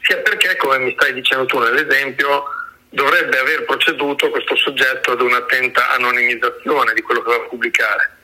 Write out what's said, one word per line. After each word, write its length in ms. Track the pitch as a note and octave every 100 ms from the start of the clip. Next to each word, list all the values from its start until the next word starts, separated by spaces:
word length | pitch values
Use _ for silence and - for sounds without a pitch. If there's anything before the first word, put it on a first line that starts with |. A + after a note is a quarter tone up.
Sia 160 | - -
perché, 380 | - - F3+ F3+
come 220 | C3+ C3+
mi 140 | B2+
stai 220 | - C3+
dicendo 320 | B2+ B2+ C3+ B2+
tu 120 | B2+
nell'esempio, 840 | A#2 C3 D#3 C3+ C#3 C3 C#3+ C#3+ - - - - _
dovrebbe 480 | - C#3+ F3 D#3+ C3
aver 260 | C3 D3
proceduto 640 | D#3 - - D#3+ C#3+ C#3+ A#2
questo 260 | A#2 -
soggetto 580 | C3+ - C3+ C3+ B2+ -
ad 100 | A#2+
un'attenta 720 | B2 B2 A#2+ B2+ B2 C#3 -
anonimizzazione 1000 | C3+ A#2+ A#2 A#2 A#2+ A#2+ - - D3 A#2
di 80 | A2
quello 220 | - A#2+
che 80 | A2+
va 60 | A#2+
a 120 | A2+
pubblicare. 640 | B2 A#2 - A2 G2+ - -